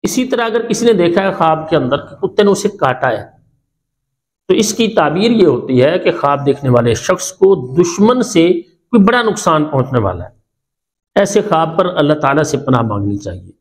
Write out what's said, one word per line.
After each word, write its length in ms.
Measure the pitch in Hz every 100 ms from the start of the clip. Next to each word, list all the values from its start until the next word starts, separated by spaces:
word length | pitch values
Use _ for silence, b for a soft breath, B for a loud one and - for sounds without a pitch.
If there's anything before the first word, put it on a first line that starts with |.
اسی 220 | 190 - 254
طرح 200 | 233 226
اگر 220 | 226 226
کسی 180 | 220 233
نے 80 |
دیکھا 300 | 208 170 170
ہے 100 | 190
خواب 360 | 190 160 156 151
کے 60 | 160
اندر 220 | 127 143
کہ 300 | - - 190
کتے 160 | -
نے 80 | 202
اسے 180 | 190 208
کاٹا 420 | - 139 123 131
ہے، 140 | 107 - _ _ _ _ _ _ _ _ _ _ _ -
تو 60 |
اس 200 | 123 214
کی 140 | - 226
تعبیر 440 | - 151 165 226
یہ 160 | 226 175
ہوتی 360 | 120 104 127
ہے 160 | 135 185
کہ 120 | 180
خواب 340 | - 143 143 135
دیکھنے 240 | 135 131
والے 240 | 120 117
شخص 380 | 110 - 185 -
کو 440 | - 196 180 127 139
دشمن 400 | 175 - 214 254
سے 320 | 233 170 170 -
کوئی 420 | - _ _ 240
بڑا 180 | 196 247
نقصان 440 | 226 180 - 156 151
پہنچنے 340 | 139 123 127
والا 260 | 98 90 -
ہے۔ 80 | _ _ _ _ _ _ _ _ -
ایسے 260 | 196 208
خواب 360 | 202 160 160 160
پر 80 | 180
اللہ 280 | 175 147
تعالیٰ 300 | 151 143 143
سے 140 | 151 135
پناہ 240 | - 123
مانگنی 360 | 113 104 101 101
چاہیے۔ 340 | 98 90 92 _